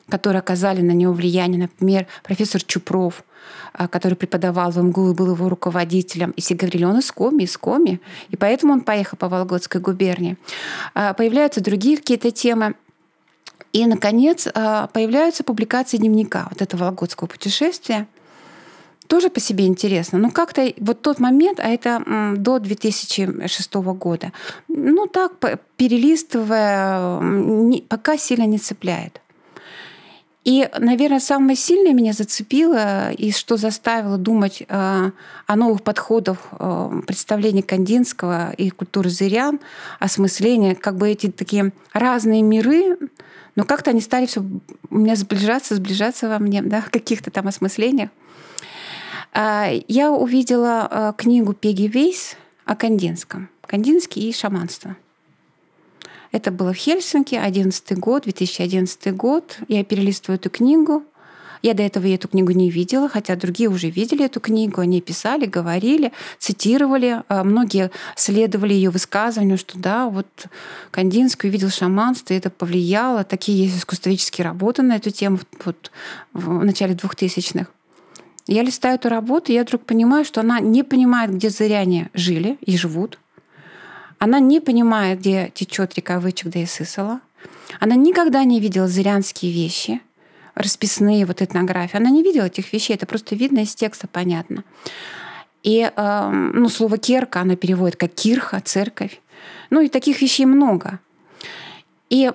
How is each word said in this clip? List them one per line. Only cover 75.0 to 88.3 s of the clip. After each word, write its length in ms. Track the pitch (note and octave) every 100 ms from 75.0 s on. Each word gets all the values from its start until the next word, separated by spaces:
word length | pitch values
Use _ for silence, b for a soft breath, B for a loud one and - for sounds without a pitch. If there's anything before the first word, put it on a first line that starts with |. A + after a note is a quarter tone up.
| G#3+
тему 280 | G3+ G3+ F#3 - -
вот 260 | F3+ E3 - B B B B
в 300 | - F3 F3
начале 300 | G3+ F#3 F#3+
двухтысячных. 760 | F3+ G3 - F#3 F#3 - - F3+ _ _ B B B B B -
Я 140 | G#3
листаю 320 | B3+ - B3+ B3+
эту 120 | A#3+
работу, 420 | A3+ A3 D4+ -
и 40 | A#3
я 60 |
вдруг 180 | A#3+ A#3+
понимаю, 420 | - A3+ A#3 D4
что 160 | D4 A3+
она 180 | A3+ A#3+
не 240 | G#3+ A#3
понимает, 480 | C#4 B3+ B3 B3 A3
где 160 | F#3 G#3+
зыряне 600 | G3+ G#3+ G#3 F#3 F3 F3
жили 440 | F#3+ F3 D#3+ F#3+ C#4+
и 160 | - F3+
живут. 420 | F3 D#3+ A3 - _ B B B B B B B B -
Она 200 | G#3 C4+
не 220 | C4 D#4
понимает, 580 | D#4 A#3 A#3 A3 F#3+ F#3
где 320 | F#3+ F#3+ F3+
течет 400 | - F#3+ - F#3
река 260 | - - F3+
Вычегда 400 | F3+ F3+ F3 F3
и 60 | E3+
Сысола. 540 | - E3 - G3+ B3 - B B B B B
Она 160 | G#3+ B3
никогда 480 | D4+ F4+ E4